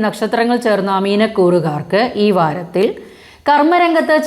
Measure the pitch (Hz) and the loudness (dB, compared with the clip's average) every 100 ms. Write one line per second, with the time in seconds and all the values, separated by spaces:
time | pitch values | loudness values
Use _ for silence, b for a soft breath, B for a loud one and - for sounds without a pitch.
0 | 214 - 214 226 233 240 233 196 196 190 | -2 -4 -4 -2 0 0 0 0 0 -2
1 | 196 208 220 220 180 175 160 151 - 190 | 0 0 0 2 2 2 0 -4 -2 -2
2 | 226 208 208 185 156 180 175 180 214 B | 0 0 0 2 0 -2 -6 -2 -2 B
3 | B B B B - 294 302 349 339 320 | B B B B 0 2 4 2 2 0
4 | 320 311 | 0 0